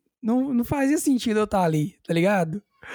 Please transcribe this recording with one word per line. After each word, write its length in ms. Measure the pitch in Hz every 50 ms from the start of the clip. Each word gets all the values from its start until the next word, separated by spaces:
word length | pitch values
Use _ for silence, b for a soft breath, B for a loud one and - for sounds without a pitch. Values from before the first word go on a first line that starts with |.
| _ _ _ _
não, 320 | - 220 233 254 262 277 262
não 100 | 233 240
fazia 340 | - 311 285 269 269 302 320
sentido 420 | - 320 269 233 - 240 208 214
eu 80 | 214 208
tá 140 | - 196 180
ali, 340 | 165 156 151 151 - - _ _
tá 80 | - 170
ligado? 480 | 165 170 196 208 190 170 160 156 208 - _ _ B B B B